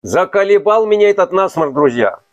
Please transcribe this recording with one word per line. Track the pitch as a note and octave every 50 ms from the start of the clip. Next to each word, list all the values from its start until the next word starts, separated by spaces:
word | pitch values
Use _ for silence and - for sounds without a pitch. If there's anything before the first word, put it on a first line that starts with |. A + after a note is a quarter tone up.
| -
Заколебал | - F2+ D#3 F#3 F#3 - G3+ G3 G3 G3+ G3+ - G3+ G#3 A3+ A3
меня | G#3+ G#3 G#3 G#3 G#3
этот | G3+ G3+ F3+ F3 F3+
насморк, | F#3+ F#3+ F3+ - E3 D#3+ C#3+ C3
друзья. | C#3+ D3 C#3 A#2+ A#2+ A2 G2 F#2 - _ _